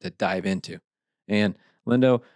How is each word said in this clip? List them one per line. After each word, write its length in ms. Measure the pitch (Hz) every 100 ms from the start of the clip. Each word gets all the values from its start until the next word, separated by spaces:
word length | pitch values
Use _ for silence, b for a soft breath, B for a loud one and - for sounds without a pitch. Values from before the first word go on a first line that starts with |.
to 100 | 92
dive 360 | - 92 95 95
into. 340 | 95 - 85 _ _ _ _ -
And 280 | 104 104 95 b b -
Lindo, 360 | 123 131 123 b